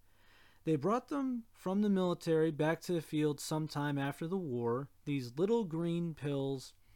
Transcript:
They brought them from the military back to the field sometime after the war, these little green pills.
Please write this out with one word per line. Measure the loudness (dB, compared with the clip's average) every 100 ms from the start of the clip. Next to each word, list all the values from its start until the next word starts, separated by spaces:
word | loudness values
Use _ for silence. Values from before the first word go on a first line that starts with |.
| _ -20 -20 -20 -20 -8
They | -2 0
brought | 2 0 0
them | -2 -2 -4 -8
from | -8 -2 2
the | 4
military | 4 4 0 2 4 4
back | 2 2 0
to | 0
the | -2
field | 0 0 2 0
sometime | -2 -2 -2 -2 -2 0
after | -2 -4 -4
the | -4
war, | -2 -2 0 0 -4 -10 -4
these | -4 -4 -2
little | 2 2
green | 0 -2 -2 -2 -2
pills. | -4 -4 -2 -2 -4 -8 -20 -20